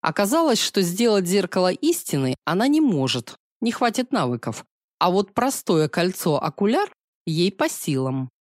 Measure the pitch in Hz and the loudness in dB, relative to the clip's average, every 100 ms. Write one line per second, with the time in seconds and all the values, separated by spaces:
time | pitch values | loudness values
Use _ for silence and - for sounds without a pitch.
0 | - 156 202 302 330 226 - - 180 180 | -4 -2 0 2 2 2 0 0 -2 0
1 | 233 208 175 202 180 - 185 - 302 339 | 2 2 2 0 0 0 0 0 0 -2
2 | - 147 131 - - 175 254 302 302 160 | -2 -2 0 -2 -2 0 2 2 2 2
3 | 131 127 - - _ _ 226 226 240 226 | 0 -2 -6 -18 _ _ -4 0 0 0
4 | 247 247 131 120 - 110 - _ _ _ | -2 0 0 -2 -6 -10 -14 _ _ _
5 | 175 185 202 - 254 269 - 170 151 - | 2 2 0 0 -2 -2 0 0 2 0
6 | 175 185 - 147 - - 202 277 415 _ | -2 0 0 0 -2 -2 0 2 -2 _
7 | _ _ - 160 180 - - - - 135 | _ _ -6 0 0 0 -4 -4 -4 -2
8 | 131 135 131 _ | -2 -4 -6 _